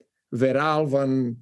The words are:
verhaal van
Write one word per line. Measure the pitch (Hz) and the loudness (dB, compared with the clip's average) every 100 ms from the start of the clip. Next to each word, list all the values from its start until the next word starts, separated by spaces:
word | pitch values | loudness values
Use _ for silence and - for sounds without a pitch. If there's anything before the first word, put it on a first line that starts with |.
| _ _ - | _ _ -10
verhaal | 120 131 131 156 156 156 | 0 0 2 0 0 0
van | 139 139 131 123 120 | 0 0 0 -2 -6